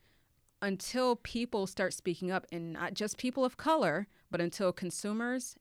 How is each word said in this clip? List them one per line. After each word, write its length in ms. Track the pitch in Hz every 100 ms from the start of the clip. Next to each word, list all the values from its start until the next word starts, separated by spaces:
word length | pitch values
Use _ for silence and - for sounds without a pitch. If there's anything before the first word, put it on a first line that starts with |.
| _ _ _ _ _ -
until 540 | 202 190 - 254 254 240
people 500 | - 233 240 220 190
start 280 | - 185
speaking 360 | - 185 170 180
up, 160 | 185 -
and 220 | 170 165
not 200 | 160 170
just 240 | 190 208 -
people 280 | 254 269 254
of 100 | -
color, 520 | 294 320 190 156 202 _ -
but 120 | 175
until 320 | 175 - 190
consumers 840 | - 180 - 208 214 240 254 - -